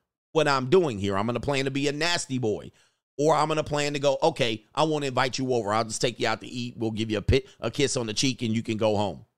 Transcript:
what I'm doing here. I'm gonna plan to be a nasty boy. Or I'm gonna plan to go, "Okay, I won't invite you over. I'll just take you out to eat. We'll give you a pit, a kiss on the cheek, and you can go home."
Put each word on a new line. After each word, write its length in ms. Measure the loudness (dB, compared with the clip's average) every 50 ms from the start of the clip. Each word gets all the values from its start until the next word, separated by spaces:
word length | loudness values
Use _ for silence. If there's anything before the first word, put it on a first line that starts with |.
| _ _ _ _ _ _
what 160 | 0 2 4 4
I'm 220 | 2 2 2 4
doing 280 | 4 4 4 4 -2 -2
here. 200 | -2 0 0 0
I'm 80 | 0
gonna 140 | 0 -2 -2
plan 260 | -2 -2 -2 0 -2
to 40 | -2
be 180 | -2 -2 -2 -2
a 40 |
nasty 460 | -2 0 0 0 0 -2 -4 -4 -4 -2
boy. 320 | 0 -2 -2 -2 -6 -14 _ _ _ _ _ _ _ _ -4 0
Or 160 | 2 2 4
I'm 140 | 2 2 0
gonna 160 | 0 -2 -2
plan 280 | -2 -2 -2 -2 -2
to 60 | -2 0
go, 180 | 2 2 2 4
"Okay, 420 | 2 2 2 2 0 0 -2 -6 _ _ -2
I 100 | 0 0
won't 200 | 2 2 0 -2
invite 340 | -2 0 0 0 0 -2 -4
you 140 | -2 0
over. 220 | 0 0 2 2 0
I'll 100 | 0 0
just 160 | -2 -2 -2
take 180 | -2 -2 -2 0
you 100 | -2 -2
out 120 | -2 -2
to 60 | -6
eat. 320 | -10 -8 -8 -8 -8 -6 -4
We'll 140 | -4 -4
give 180 | -2 -2 -2 -2
you 80 | -2 -2
a 40 |
pit, 240 | 2 2 2 2 2 -2 -14 -6
a 100 | -6 -4
kiss 260 | 0 0 0 0 0
on 100 | -2 -4
the 80 | -4 -2
cheek, 280 | 0 0 0 0 -2
and 120 | -2 -2 -2
you 80 | -2
can 160 | -2 -4 -2 0
go 180 | 2 2 2
home." 300 | 2 0 -2 -4 -8 -14 _ _